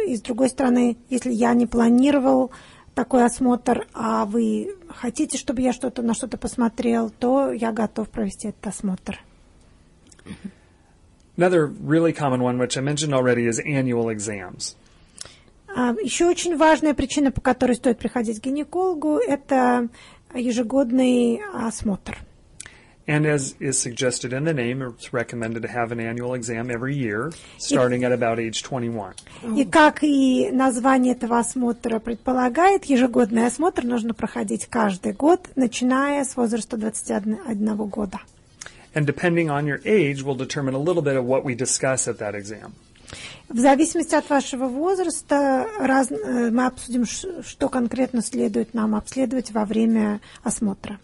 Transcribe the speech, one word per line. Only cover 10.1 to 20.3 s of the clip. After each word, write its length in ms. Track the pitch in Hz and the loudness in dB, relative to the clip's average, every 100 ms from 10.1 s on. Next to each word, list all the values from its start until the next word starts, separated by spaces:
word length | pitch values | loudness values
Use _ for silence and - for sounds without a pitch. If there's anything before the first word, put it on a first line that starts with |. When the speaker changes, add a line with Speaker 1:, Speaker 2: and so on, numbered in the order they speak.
| - - - 190 - _ _ _ _ _ _ _ - | -20 -18 -16 -16 -18 _ _ _ _ _ _ _ 0
Speaker 2:
Another 300 | 180 180 147 | 4 4 2
really 460 | - 139 160 151 | -4 0 2 2
common 280 | - 143 127 | 0 0 2
one, 160 | 123 123 | 0 0
which 200 | 123 139 | -2 -2
I 40 | |
mentioned 320 | 135 151 151 | -2 -2 0
already, 320 | 135 127 120 117 | 2 4 2 2
is 140 | 113 | -2
annual 500 | 151 139 127 117 113 | -2 0 0 0 -2
exams. 680 | 110 104 101 92 - - - _ _ - - - - _ _ - 381 | -4 -6 -8 -10 -12 -12 -14 _ _ -20 -20 -20 -20 _ _ -10 -2
Speaker 1:
А, 180 | 247 240 | -2 -2
еще 280 | 262 - 349 | -4 2 2
очень 260 | 349 349 302 | 2 0 4
важная 380 | 311 311 311 | 6 6 4
причина, 380 | 277 269 302 277 | 0 -2 2 2
по 100 | - | 2
которой 340 | 262 247 254 233 | 0 2 2 2
стоит 240 | 262 226 | 0 0
приходить 400 | 233 247 220 214 | -2 -2 -4 -4
к 60 | 262 | -4
гинекологу, 720 | 285 294 359 370 320 302 302 | -4 -4 -2 0 0 0 0
это 720 | 466 277 - 269 247 247 233 - - - _ | 0 -2 0 2 4 2 -2 -8 -20 -20 _